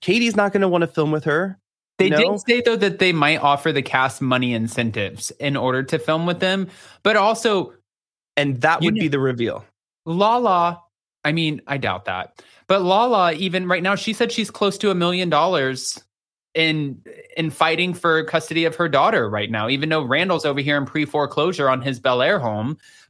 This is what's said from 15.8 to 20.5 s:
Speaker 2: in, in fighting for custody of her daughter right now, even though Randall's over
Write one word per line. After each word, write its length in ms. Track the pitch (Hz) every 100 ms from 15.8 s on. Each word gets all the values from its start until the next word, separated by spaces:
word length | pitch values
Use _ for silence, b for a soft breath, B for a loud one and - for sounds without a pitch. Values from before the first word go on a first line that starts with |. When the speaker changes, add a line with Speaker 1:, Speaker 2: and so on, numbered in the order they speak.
| - - - _ _ _ _ 160
Speaker 2:
in, 460 | 160 156 143 127 - - - -
in 120 | 160
fighting 440 | - 160 165 180
for 300 | 170 170 160
custody 420 | 156 165 160 165 165
of 100 | 160
her 120 | 170
daughter 400 | 139 - 214 110
right 220 | 104 104
now, 180 | 110 113
even 200 | 135 156
though 140 | 160
Randall's 420 | 123 143 185 165
over 140 | 156